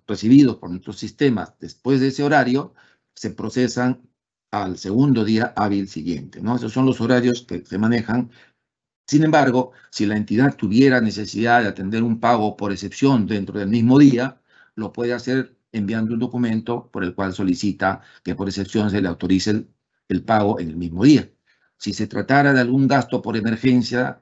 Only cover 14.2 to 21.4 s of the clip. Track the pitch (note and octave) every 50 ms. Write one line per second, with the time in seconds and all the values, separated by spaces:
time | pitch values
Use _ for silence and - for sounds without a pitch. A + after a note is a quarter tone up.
14.2 | B2 C3+ - _ _ _ _ _ _ _ _ - A2 G2 - - A#2+ A#2+ A#2+ A#2+
15.2 | A#2 B2+ B2+ C3 B2+ - _ _ _ _ - A2+ G2+ G2 A2+ A2+ A2 A2 A#2+ A#2
16.2 | B2 B2 B2 B2 B2 A#2 A2 A2 A2+ - A#2 - - _ _ - F#2 F2+ F2+ -
17.2 | G2 F#2+ F#2 F#2+ G2+ F#2+ F2+ F2 - G#2 F#2+ - G2 F#2+ F#2+ - - - - -
18.2 | _ F2+ F2+ - G#2 G2 F2+ G2+ G2 F2 - A2+ G#2 G#2 G2 G#2 G2 F#2 F2 -
19.2 | - F2 F#2+ F#2+ - A2 G#2+ A2 A2+ - _ _ _ _ _ _ _ _ - F2+
20.2 | C#2+ - A2 A2 G#2 G2+ A2 B2 - D#2+ D#2 E2 F2 E2+ E2 F2+ B2 C#3+ D#3 A#2+
21.2 | F2+ - _ _